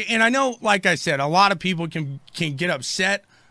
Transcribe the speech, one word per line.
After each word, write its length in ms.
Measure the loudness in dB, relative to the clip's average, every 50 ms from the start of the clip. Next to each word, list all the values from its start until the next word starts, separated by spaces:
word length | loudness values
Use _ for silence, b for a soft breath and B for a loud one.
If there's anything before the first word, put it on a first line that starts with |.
| -2 -2
and 140 | 0 2 2
I 60 | 2
know, 280 | 2 2 0 0 -2 -2
like 240 | 0 0 0 2 2
I 100 | 2 0
said, 240 | 2 0 -2 0 0
a 80 | 0
lot 240 | 2 4 6 6 6
of 80 | 4 0
people 300 | -2 -4 -2 -2 -4 -6
can, 320 | -6 -6 -8 -8 -10 -12 -16 -18 -8
can 220 | -6 -6 -4 -4
get 140 | -4 -2 -2
upset 560 | -2 -4 -6 -8 -4 -2 0 0 -2 -2 -6 b b b b b